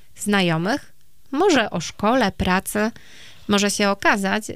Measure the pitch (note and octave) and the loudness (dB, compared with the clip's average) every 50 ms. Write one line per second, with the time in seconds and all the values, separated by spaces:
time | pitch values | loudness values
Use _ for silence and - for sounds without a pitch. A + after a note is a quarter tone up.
0 | - - - - - G#3 G#3 G3 F#3 E3+ D#3+ D#3+ E3+ G3+ C4 D4 - - - - | -20 -18 -12 -6 -2 0 2 2 2 2 2 0 0 -2 -2 -4 -6 -10 -20 -20
1 | - - - - - - C4 C#4+ F#4+ G#4 D#4 B3+ G#3+ - - F3 - - - - | -20 -20 -20 -20 -14 -6 0 2 4 4 4 4 2 0 -2 -6 -6 -6 -6 -2
2 | G3+ G#3+ B3+ C4+ A3+ F#3+ - - F#3+ F#3+ F3+ F#3+ F#3+ - - G#3 G#3+ A3+ - - | 0 2 2 4 2 0 0 0 0 2 2 0 0 -2 -2 -2 -2 -2 -4 -8
3 | - - - - - - - - - - G3+ G3 G3+ G3+ - - G#3 G3 G3+ G3+ | -18 -20 -20 -20 -20 -20 -20 -10 -4 0 0 2 2 0 0 0 0 0 0 2
4 | - E4 B3+ G3+ G3 F#3+ G3 G#3+ G#3+ - - | 2 2 2 2 2 0 -2 -2 -4 -6 -8